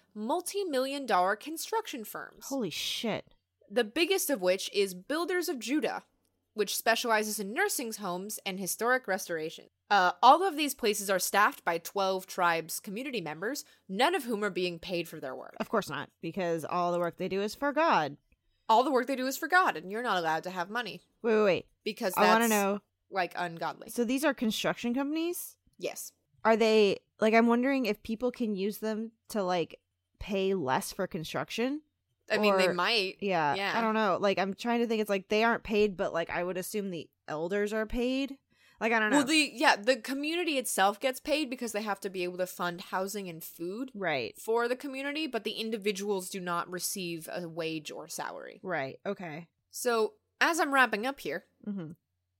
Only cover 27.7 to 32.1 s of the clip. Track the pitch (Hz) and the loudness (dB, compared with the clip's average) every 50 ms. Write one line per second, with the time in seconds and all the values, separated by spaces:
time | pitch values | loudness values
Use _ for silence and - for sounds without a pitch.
27.7 | 277 269 254 202 208 - _ - 226 214 254 247 240 - 247 214 208 185 190 214 | 2 2 2 0 -2 -2 _ -8 -6 -4 -2 -4 -2 -2 -2 -2 -2 -2 -2 -2
28.7 | 196 - 220 220 220 208 226 226 - _ _ _ - 220 190 - 180 175 160 - | -4 -4 -4 -4 -4 -4 -6 -8 -12 _ _ _ -4 -2 0 0 0 0 0 -2
29.7 | - - _ _ _ _ _ _ _ _ - 185 208 196 190 190 196 190 147 123 | -6 -14 _ _ _ _ _ _ _ _ -8 -4 -2 0 0 0 0 0 0 0
30.7 | 131 175 - - - - 185 - - 175 160 - - 143 147 - - - 233 262 | 0 0 0 -4 -4 -6 -6 -6 -4 -8 -8 -6 -6 -6 -6 -4 -4 -2 -2 -2
31.7 | 285 311 - _ _ _ _ _ | -2 -6 -8 _ _ _ _ _